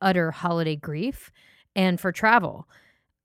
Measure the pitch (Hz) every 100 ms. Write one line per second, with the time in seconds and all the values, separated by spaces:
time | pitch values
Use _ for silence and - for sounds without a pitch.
0 | 190 180 160 - 175 170 160 151 160 151
1 | 233 - - _ _ _ _ - 185 175
2 | 185 175 220 233 175 - - _ _ _
3 | _ _